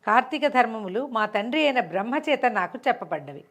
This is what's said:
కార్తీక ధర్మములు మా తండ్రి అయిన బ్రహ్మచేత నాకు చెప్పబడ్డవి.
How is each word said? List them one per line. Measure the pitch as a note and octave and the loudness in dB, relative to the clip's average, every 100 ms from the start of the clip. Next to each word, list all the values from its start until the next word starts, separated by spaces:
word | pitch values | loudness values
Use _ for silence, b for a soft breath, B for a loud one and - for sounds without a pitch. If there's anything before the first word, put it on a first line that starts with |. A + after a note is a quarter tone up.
| - | 4
కార్తీక | A3+ B3+ D4+ C#4+ | 4 4 0 2
ధర్మములు | B3+ A#3 A3 G3+ F#3 C#4+ | 4 2 0 -6 -6 -4
మా | A3+ G#3+ | -2 0
తండ్రి | G#3+ A3 D4+ | 0 -2 2
అయిన | D4+ B3+ | 2 2
బ్రహ్మచేత | F3+ F3 G#3+ C#4+ D4+ C4+ B3+ | 0 -4 -2 -4 0 2 2
నాకు | G#3 F3+ A#3+ C4+ | 0 -4 -4 -2
చెప్పబడ్డవి. | A#3 F3 D#3+ C#3+ C#3 - | -2 -4 -8 -8 -16 -18